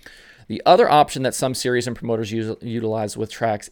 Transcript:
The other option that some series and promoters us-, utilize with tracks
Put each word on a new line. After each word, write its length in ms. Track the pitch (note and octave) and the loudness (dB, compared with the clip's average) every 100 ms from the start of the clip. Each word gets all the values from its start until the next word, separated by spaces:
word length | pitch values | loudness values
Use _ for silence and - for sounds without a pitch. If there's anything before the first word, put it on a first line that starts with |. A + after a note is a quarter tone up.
| - - - - - | -20 -20 -20 -20 -12
The 140 | G#2+ - | -2 6
other 240 | F3+ A3+ | 6 6
option 340 | D3+ C#3+ - | 4 4 0
that 120 | C3 - | -4 -2
some 180 | C3 | -4
series 340 | B2+ B2+ B2 A#2+ | -2 -2 -2 -2
and 80 | A2+ | -8
promoters 380 | A2+ A2+ A2 | -4 -4 -4
us-, 240 | A2+ A2 A2 | -4 -6 -8
utilize 560 | A#2+ A#2 A2+ A2 G#2+ A2+ | -8 -6 -4 -4 -4 -6
with 140 | A2 | -10
tracks 380 | - A2+ G#2 - | -4 -2 -2 -6